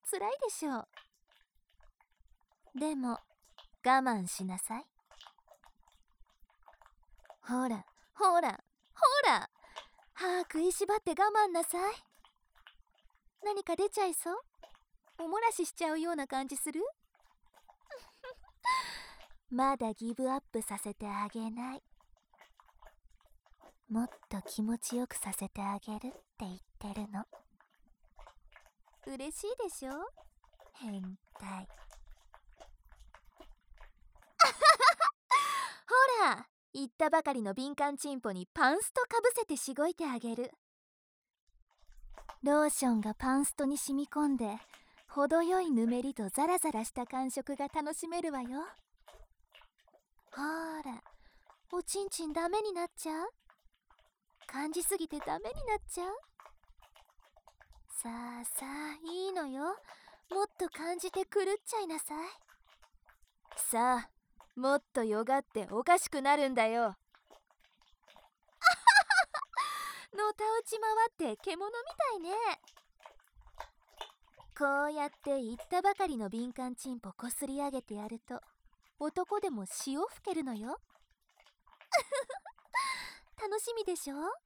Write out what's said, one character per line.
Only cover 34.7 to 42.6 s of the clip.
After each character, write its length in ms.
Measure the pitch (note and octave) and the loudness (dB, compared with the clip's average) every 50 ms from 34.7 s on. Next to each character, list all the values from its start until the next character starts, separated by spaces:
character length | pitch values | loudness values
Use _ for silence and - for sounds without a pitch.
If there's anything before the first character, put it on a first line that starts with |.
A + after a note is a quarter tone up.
| D#5+ - C5 C#5 F5 - E5 C6+ - _ _ _ A#5 C6+ C6+ C6+ C6+ C6+ C6 - - - _ - A#4+ B4+ C5+ C5 B4 A4+ | 10 12 10 6 8 6 2 0 0 _ _ _ 4 4 4 2 0 -2 -4 -6 -8 -12 _ 4 8 8 8 8 8 4
ほ 60 | G4 | 4
ら、 240 | D4 A3 G3 A#3+ _ _ _ _ _ | 4 4 0 -4 _ _ _ _ _
言 140 | _ C4+ C#4 | _ -8 -8
っ 20 | A#3 | -8
た 220 | _ _ D#4+ D4+ | _ _ 2 4
ば 120 | - D#4+ | 4 4
か 100 | D#4 D4 | 2 2
り 100 | C#4 B3+ | -2 -2
の 120 | A3 G3 G3 | -2 -4 -4
敏 220 | B3+ B3+ C#4 C#4+ | -4 -4 -4 -2
感 200 | - C#4+ C#4+ C#4+ | 0 0 -2 0
チ 160 | C4+ - D4 | -4 -6 -6
ン 80 | C#4 C4 | -6 -4
ポ 120 | - A3+ | -4 -4
に 160 | F#3+ F3+ F3+ _ | -4 -4 -8 _
パ 200 | _ E4 D4 B3+ | _ 4 4 6
ン 100 | D4 G4 | 6 4
ス 100 | G#4+ - | 0 0
ト 100 | _ C5 | _ 0
か 180 | B4 - - A#4 | 0 2 2 4
ぶ 100 | G#4 B4 A#4+ | 4 4 2
せ 100 | - A4 | 2 -2
て 100 | - D#4 | -2 -4
し 160 | - - - | -4 -4 -6
ご 140 | C4 B3 D4 | -2 0 0
い 80 | E4+ F4 | 0 0
て 160 | - E4+ D4 | -2 -4 -4
あ 80 | B3 A#3 | -4 -4
げ 160 | A#3 A#3 A3+ | -4 -4 -4
る。 180 | A3+ - - - _ _ _ _ _ _ _ _ _ _ _ _ _ _ _ _ _ _ _ _ _ _ _ _ _ - - - - - - - - - - - - | -4 -6 -6 -8 _ _ _ _ _ _ _ _ _ _ _ _ _ _ _ _ _ _ _ _ _ _ _ _ _ -20 -20 -20 -18 -16 -16 -16 -16 -16 -16 -14 -2
ロ 220 | - C4+ D4 D4+ | 2 4 6 6